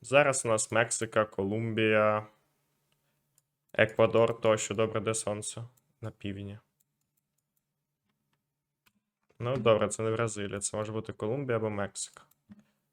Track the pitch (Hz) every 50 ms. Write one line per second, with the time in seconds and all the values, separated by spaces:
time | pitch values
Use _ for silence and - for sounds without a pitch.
0 | - - 131 139 147 139 135 135 - 117 110 107 - - 110 110 120 120 - -
1 | 120 110 - 110 107 - - - 98 98 104 113 113 113 110 110 110 110 110 107
2 | 107 107 107 107 107 - _ _ _ _ _ _ _ _ _ _ _ _ _ _
3 | _ _ _ _ _ _ _ _ _ _ _ _ _ _ - - 110 107 - -
4 | 113 110 110 110 113 113 117 - - 113 110 107 - - 107 104 110 110 110 113
5 | 101 110 113 113 - - 104 107 104 - - - 120 117 - _ _ _ _ _
6 | - 107 - _ - 101 98 98 101 101 101 104 - _ _ _ _ _ _ _
7 | _ _ _ _ _ _ _ _ _ _ _ _ _ _ _ _ _ _ _ _
8 | _ _ _ _ _ _ _ _ _ _ _ _ _ _ _ _ _ _ _ _
9 | _ _ _ _ _ _ _ - 117 120 131 135 113 117 110 107 104 98 - -
10 | 110 110 110 113 117 113 107 104 101 101 101 101 - - - 104 107 107 107 110
11 | 107 - 104 - 107 107 120 143 143 127 117 110 110 110 104 101 101 92 - -
12 | - - - - - _ _ _ _ - - - _ _ _ _ _ _